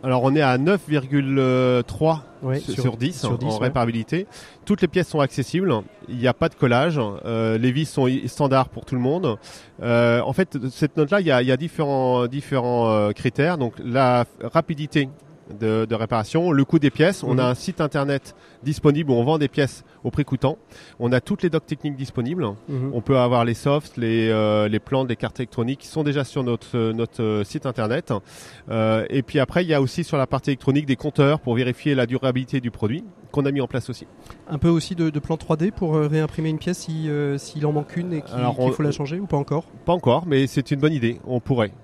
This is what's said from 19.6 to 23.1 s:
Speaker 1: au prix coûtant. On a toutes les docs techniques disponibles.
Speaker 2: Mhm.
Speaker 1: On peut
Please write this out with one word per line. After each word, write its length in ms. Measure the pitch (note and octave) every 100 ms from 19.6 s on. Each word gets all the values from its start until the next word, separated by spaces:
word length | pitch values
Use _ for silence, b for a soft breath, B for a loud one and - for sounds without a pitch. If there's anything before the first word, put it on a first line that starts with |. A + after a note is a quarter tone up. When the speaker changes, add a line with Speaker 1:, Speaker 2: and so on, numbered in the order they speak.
| C#3 - - b
Speaker 1:
au 80 | C3
prix 120 | -
coûtant. 360 | C#3+ C3 C3+ D#3 _ B B -
On 120 | A#2+
a 100 | B2
toutes 200 | - G#3
les 80 | F3+
docs 160 | D#3 -
techniques 300 | D3 D3+ C3+
disponibles. 500 | C3+ - A#2+ F3 A#2+ G2+ -
Speaker 2:
Mhm. 220 | C3+ C3
Speaker 1:
On 80 | A#2+
peut 160 | G#2+